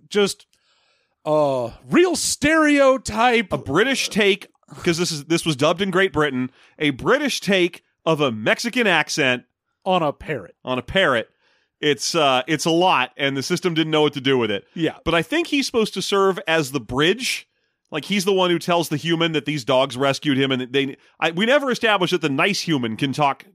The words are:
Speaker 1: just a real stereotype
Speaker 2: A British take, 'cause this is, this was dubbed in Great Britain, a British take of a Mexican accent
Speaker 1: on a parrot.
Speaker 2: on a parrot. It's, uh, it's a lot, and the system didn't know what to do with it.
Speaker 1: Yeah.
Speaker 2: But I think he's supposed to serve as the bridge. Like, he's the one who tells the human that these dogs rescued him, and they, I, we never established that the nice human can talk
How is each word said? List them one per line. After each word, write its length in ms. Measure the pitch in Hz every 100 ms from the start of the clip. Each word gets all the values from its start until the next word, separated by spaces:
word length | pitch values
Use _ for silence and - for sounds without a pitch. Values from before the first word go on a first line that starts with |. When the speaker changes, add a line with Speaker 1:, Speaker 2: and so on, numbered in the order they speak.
| 156
Speaker 1:
just 380 | 202 196 - _ _ _ _ _ _ _ _
a 460 | - 151 143 131 117 113 127
real 280 | 196 359 311
stereotype 1400 | - - 294 320 302 285 269 262 - 214 247 233 202
Speaker 2:
A 60 | 143
British 500 | 127 147 247 262 -
take, 400 | 196 208 190 - _ _ 139
'cause 160 | - 165
this 140 | 175
is, 120 | 156 143
this 180 | 165 165
was 100 | 139
dubbed 240 | 151 170
in 80 | 196
Great 220 | 180 190
Britain, 380 | 151 147 127 127 - _ -
a 120 | 147
British 500 | 127 147 262 285 -
take 420 | - 196 175 - _ _
of 160 | - 156
a 100 | 143
Mexican 540 | 110 117 220 240 247 220
accent 580 | 165 151 - 135 123 - _ _ _
Speaker 1:
on 180 | - 185
a 100 | 156
parrot. 420 | - - 139 92 _
Speaker 2:
on 140 | - 127
a 40 |
parrot. 460 | - 190 180 120 110 _ _ _ _ _
It's, 340 | 151 139 -
uh, 280 | 170 143 127 131
it's 160 | 156
a 60 | 175
lot, 420 | 165 185 147 127 -
and 200 | 139 135
the 60 |
system 320 | 127 175 185
didn't 160 | 160 160
know 120 | 156
what 120 | 151
to 60 | 143
do 180 | 131 131
with 120 | 110
it. 140 | 101 -
Speaker 1:
Yeah. 220 | - 156 -
Speaker 2:
But 100 | -
I 80 | 165
think 260 | 160 302 339
he's 180 | 285 254
supposed 280 | 240 208
to 80 | 196
serve 380 | - 202 196 185 185
as 240 | 160 135
the 80 | 139
bridge. 680 | 107 127 156 220 240 - - _ _ _ _
Like, 160 | 156 143
he's 180 | 202
the 80 | 180
one 180 | 190 180
who 80 | 170
tells 300 | - 175 160
the 80 | 147
human 360 | 160 165 165
that 120 | 151
these 180 | 143 147
dogs 340 | 110 131 135 123
rescued 420 | 139 135 147 135
him, 120 | 135
and 220 | 131 127
they, 240 | 131 139 - _ _
I, 100 | 165
we 120 | 170 220
never 240 | 285 277
established 420 | 233 233 202 175
that 100 | 175
the 60 | 156
nice 320 | 135 185 196
human 340 | - 147 120 107
can 160 | 139
talk 320 | 127 143 135 -